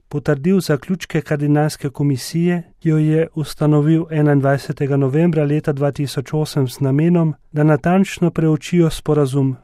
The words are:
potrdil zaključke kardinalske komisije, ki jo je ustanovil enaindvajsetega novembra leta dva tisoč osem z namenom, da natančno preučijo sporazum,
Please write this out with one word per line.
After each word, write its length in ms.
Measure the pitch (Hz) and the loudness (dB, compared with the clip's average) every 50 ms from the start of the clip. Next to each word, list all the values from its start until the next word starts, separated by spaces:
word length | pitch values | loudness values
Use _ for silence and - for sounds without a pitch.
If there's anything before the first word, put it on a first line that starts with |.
| _ - | _ -10
potrdil 520 | - 147 - 156 147 135 139 185 196 185 | -10 -4 -2 -2 -2 0 0 2 2 2
zaključke 600 | - - 147 139 - - 190 - - - - 156 | 2 0 -2 -2 -2 -4 -6 -6 -6 -6 -6 -4
kardinalske 680 | - - 156 143 147 147 147 147 151 151 - - - 139 | -4 -4 -4 -2 0 2 2 2 2 0 -2 -6 -8 -6
komisije, 720 | - - 143 143 135 123 - - - 165 170 175 175 175 - - _ _ | -4 -2 -2 0 -2 -2 -4 -4 -2 -2 0 0 0 -2 -6 -10 _ _
ki 100 | - 160 | -2 0
jo 100 | 156 156 | 0 2
je 300 | 156 156 156 156 160 - - | 2 2 2 0 0 -2 -4
ustanovil 680 | 156 143 - - - 156 151 151 147 147 156 160 160 160 - | -6 -8 -6 -4 -2 2 2 4 4 4 4 2 2 0 -2
enaindvajsetega 880 | 160 151 151 147 143 139 135 139 139 135 - - 139 - 147 131 143 | -2 0 2 2 2 2 2 2 0 -2 -4 -6 -6 -4 -2 0 0
novembra 480 | 139 139 131 139 156 170 175 156 160 147 | 0 0 0 2 2 2 2 2 0 0
leta 280 | 143 147 151 - 156 | 0 0 -2 -2 -2
dva 180 | 143 135 143 143 | -2 -2 -2 -2
tisoč 420 | 131 - 143 127 - 147 123 - | -2 -4 -6 -4 -6 -8 -6 -4
osem 360 | 156 156 151 - - 143 131 123 | -4 -4 -4 -2 -2 -2 -2 -2
z 120 | - - | -2 -2
namenom, 540 | 139 135 135 147 160 175 175 170 165 156 147 - _ _ | -2 0 2 2 2 2 2 2 2 0 -2 -6 _ _
da 120 | - 147 151 | -2 0 2
natančno 640 | 156 151 143 - 175 180 196 190 - - - 175 165 | 2 2 2 2 2 2 2 0 0 -2 -2 -2 -2
preučijo 600 | - 165 160 156 156 151 - - 180 175 165 156 | 0 0 0 0 0 0 -2 0 2 2 2 2
sporazum, 680 | - - - 151 147 151 143 127 135 143 135 135 127 - | 0 -2 -2 0 2 2 2 2 0 0 0 0 -2 -6